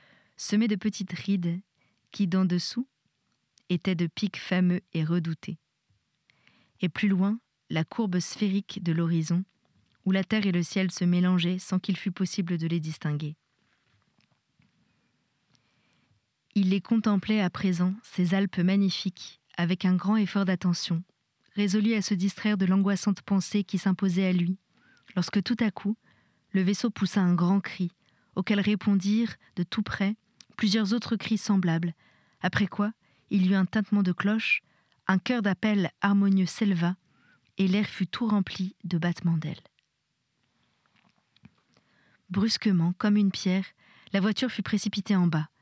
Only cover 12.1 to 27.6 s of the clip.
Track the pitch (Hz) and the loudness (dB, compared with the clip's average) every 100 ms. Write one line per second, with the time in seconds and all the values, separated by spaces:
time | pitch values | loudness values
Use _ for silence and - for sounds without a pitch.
12.1 | - 180 - 170 170 165 170 156 - 151 | -4 -4 -4 -4 -2 -2 -2 -4 -6 -4
13.1 | 147 151 156 _ _ _ _ _ _ _ | -4 -6 -12 _ _ _ _ _ _ _
14.1 | _ _ _ _ _ _ _ _ _ _ | _ _ _ _ _ _ _ _ _ _
15.1 | _ _ _ _ _ _ _ _ _ _ | _ _ _ _ _ _ _ _ _ _
16.1 | _ _ _ _ 202 185 196 - 226 214 | _ _ _ _ 0 2 2 2 0 2
17.1 | 196 - 214 180 - 196 175 185 208 - | 2 2 0 0 0 -2 0 0 -2 -6
18.1 | - 175 196 196 185 180 202 190 - 185 | 0 2 2 0 0 2 4 2 0 -6
19.1 | - - - _ - 170 185 185 180 185 | -8 -14 -20 _ -4 -2 0 2 2 2
20.1 | 220 190 202 190 180 180 170 - 170 - | 2 2 0 0 0 0 0 0 -4 -6
21.1 | _ _ _ _ 208 208 214 208 220 - | _ _ _ _ -2 0 2 2 2 0
22.1 | 185 196 - 214 202 190 190 196 190 214 | 0 -2 0 0 2 2 2 2 0 0
23.1 | 185 - 196 - 208 - 185 196 180 190 | -2 0 0 0 -2 -2 -2 0 0 0
24.1 | 175 185 180 175 190 _ _ _ _ - | 2 2 2 0 -4 _ _ _ _ -8
25.1 | 180 - 202 - 233 220 - 202 226 _ | -4 -2 -2 -2 0 -2 -2 -6 -6 _
26.1 | _ _ _ _ 196 185 208 233 - 190 | _ _ _ _ 0 0 0 -2 -2 -2
27.1 | 196 180 175 175 196 | 2 2 4 4 2